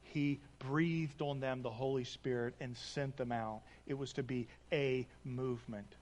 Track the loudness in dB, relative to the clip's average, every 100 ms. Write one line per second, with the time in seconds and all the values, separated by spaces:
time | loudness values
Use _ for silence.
0 | -2 2 4 2 -4 -8 0 4 4 4
1 | 0 0 0 2 0 0 -2 0 2 2
2 | 0 -4 0 2 0 -2 -6 -6 -4 -2
3 | -2 -2 0 0 0 -4 -10 -16 -4 -2
4 | -2 -2 0 -2 -2 -10 0 2 4 2
5 | 0 -8 -6 -2 0 -2 -4 -8 -8 -16